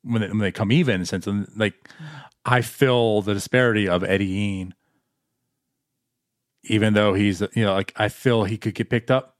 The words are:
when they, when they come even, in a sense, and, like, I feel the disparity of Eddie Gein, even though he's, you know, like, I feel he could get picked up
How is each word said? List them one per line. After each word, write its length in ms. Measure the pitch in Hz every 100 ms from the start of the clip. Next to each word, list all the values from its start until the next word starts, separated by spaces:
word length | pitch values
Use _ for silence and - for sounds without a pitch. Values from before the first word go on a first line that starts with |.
when 180 | - 117
they, 60 | 101
when 120 | 107
they 120 | 101
come 200 | - 104
even, 240 | 135 151 95
in 60 |
a 40 | 90
sense, 220 | 95 101
and, 200 | 101 98 104
like, 320 | 107 - - - 156 147 - _
I 180 | - 123
feel 600 | 117 - 135 123 113 104
the 120 | 101
disparity 540 | 98 - 127 123 107 98
of 160 | 87
Eddie 320 | 92 98 98 98 104 95 92
Gein, 80 | - _ _ _ _ _ _ _ _ _ _ _ _ _ _ _ _ _ _
even 300 | - 110 107
though 200 | 107 104
he's, 280 | 95 101 90
you 220 | 101 -
know, 100 | 104
like, 200 | 95 95 -
I 140 | 107
feel 340 | - 131 113
he 140 | 98 110
could 160 | 110 -
get 140 | 117
picked 220 | 117 -
up 260 | 131 -